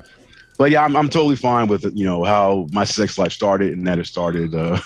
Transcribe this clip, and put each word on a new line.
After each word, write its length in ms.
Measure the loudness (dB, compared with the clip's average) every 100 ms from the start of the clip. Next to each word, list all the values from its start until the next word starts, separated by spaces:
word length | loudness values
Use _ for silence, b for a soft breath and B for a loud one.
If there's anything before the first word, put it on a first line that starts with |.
| -12 b b b b 0
But 100 | 2
yeah, 140 | 4 2
I'm, 100 | 2
I'm 140 | 0
totally 260 | 2 2 0
fine 320 | 0 2 2
with 180 | 0 -2
it, 80 | -2
you 100 | -2
know, 180 | 0
how 440 | 2 4 4 2 -2
my 120 | -2
sex 340 | -2 -2 -2 0
life 140 | -4
started 420 | 0 0 2 0
and 140 | -2 -2
that 100 | -2
it 80 | -4
started, 480 | -4 -4 -4 -4
uh, 260 | -4 -2 -4